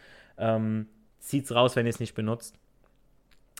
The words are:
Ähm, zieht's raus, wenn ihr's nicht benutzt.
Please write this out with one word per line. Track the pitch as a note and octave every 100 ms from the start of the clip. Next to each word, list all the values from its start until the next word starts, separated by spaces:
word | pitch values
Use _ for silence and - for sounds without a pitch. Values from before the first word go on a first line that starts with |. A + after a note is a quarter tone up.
| - - - -
Ähm, | A2+ A2 A2 A2 A2 - _ _
zieht's | - C#3 C3+
raus, | A#2+ B2 B2+
wenn | A#2
ihr's | A2+
nicht | A2+ -
benutzt. | G#2+ A#2+ - - _ _ _ _ _ _ _ - _